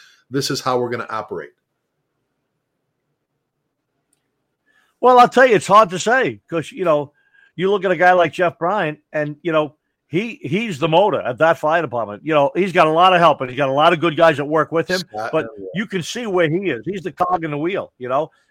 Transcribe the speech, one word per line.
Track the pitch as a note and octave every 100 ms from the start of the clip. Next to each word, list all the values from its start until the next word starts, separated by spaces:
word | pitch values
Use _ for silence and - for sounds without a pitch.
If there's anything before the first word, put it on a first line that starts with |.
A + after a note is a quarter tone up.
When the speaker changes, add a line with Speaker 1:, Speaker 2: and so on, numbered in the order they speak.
| _ _ _
Speaker 1:
"This | C3+ C3
is | C3+
how | C3+ B2
we're | A#2+
gonna | A#2 -
operate"? | A2 - F2 D2 _ _ _ _ _ _ _ _ _ _ _ _ _ _ _ _ _ _ _ _ _ _ _ _ _ _ _ _ _ _ _ _ _ _ _
Speaker 2:
Well, | B3 B3
I'll | A#3+
tell | - C4
you, | G3
it's | -
hard | G3+ G#3+
to | F3
say | G#3 C4 G3 G#2 _
'cause, | E3 C#3+
you | - F3
know, | D3 C#3 _ _ _ _ -
you | F#3+
look | G3+ F#3+
at |
a | E3
guy | F3+
like | F#3 E3+
Jeff | - F3 -
Bryant | E3+ G#3 D#3+ D3+ _
and, | D#3 D3 D3
you | E3+
know, | D#3+ D3+ - _ _ _
he, | D#3+ A#3 G3+
he's | C3+ F3+ A#3 C#3+
the | D#3
motor | G#3 G#3+ B2+
at | G2 B2
that | D#3+ D#3+
fire | D3+ E3+
department. | D3 A#2+ G#2 G#2 C#3+
You |
know, | D3+ C#3+ E3+
he's | G3
got | E3+ D#3
a |
lot | D#3+ F#3
of | F3+
help | E3+ C#3
and | B2+
he's | B2
got | C#3
a |
lot | C3+ D#3+
of | F3
good | E3 D3+
guys | E3 C#3+
that | C#3+
work | D#3 D3
with | E3 D#3+
him, | F#3
Speaker 1:
Scott | F3 G#2+ A2+
Speaker 2:
but | D#3 A2+
Speaker 1:
Elliott. | G#2+ F#2+ E3+
Speaker 2:
you | A3+
can | F#3+
see | - A3+ A#3
where | F3+ E3
he | E3+ G3
is. | A#2+ D#3
He's | G3
the | D#3+
cog | - F3+ F3+
in | D#3+
the | D3
wheel, | E3 F#3 F#2 _
you | B2
know. | C3+ D#3 _ _